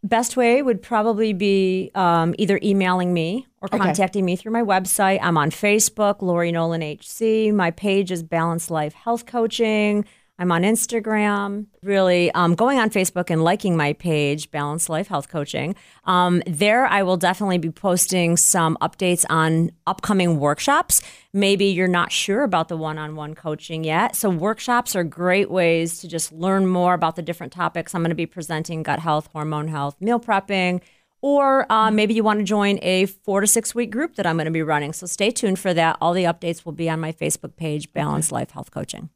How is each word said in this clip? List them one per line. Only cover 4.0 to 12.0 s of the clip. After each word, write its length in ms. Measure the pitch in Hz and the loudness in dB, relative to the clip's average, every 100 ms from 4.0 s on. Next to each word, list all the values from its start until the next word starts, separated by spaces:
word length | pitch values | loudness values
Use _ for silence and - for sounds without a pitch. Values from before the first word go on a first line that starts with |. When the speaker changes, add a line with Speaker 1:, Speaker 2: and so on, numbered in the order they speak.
| 190 202 185 | 0 0 0
Speaker 1:
me 100 | 185 | -2
through 160 | 220 | -2
my 100 | 226 | -2
website. 560 | 226 190 185 - 196 196 | 2 0 0 0 2 2
I'm 140 | 147 165 | 2 2
on 120 | 147 | 0
Facebook, 680 | - 208 208 208 - 208 202 | 0 2 2 0 0 0 0
Lori 300 | 185 175 170 | 0 0 0
Nolan 300 | 170 165 165 | 0 -2 -2
H 260 | 156 151 - | -6 -10 -14
C. 420 | - 226 220 220 | -4 0 2 2
My 200 | 208 175 | 2 0
page 420 | 170 208 196 190 | 0 0 0 0
is 100 | 180 | -4
Balanced 480 | 165 170 165 170 - | -4 -2 0 -2 -4
Life 220 | 160 151 | -4 -4
Health 320 | - - 233 233 | -6 -4 -4 -4
Coaching. 760 | 247 226 226 226 214 208 208 208 _ _ _ | -2 -2 0 0 2 2 0 -2 _ _ _
I'm 120 | 180 | 0
on 100 | 170 | 2
Instagram. 1040 | 185 226 - 233 220 214 208 202 202 202 208 _ | 2 0 0 -4 -2 0 0 0 -4 -8 -10 _
Really, 480 | 185 196 | -2 2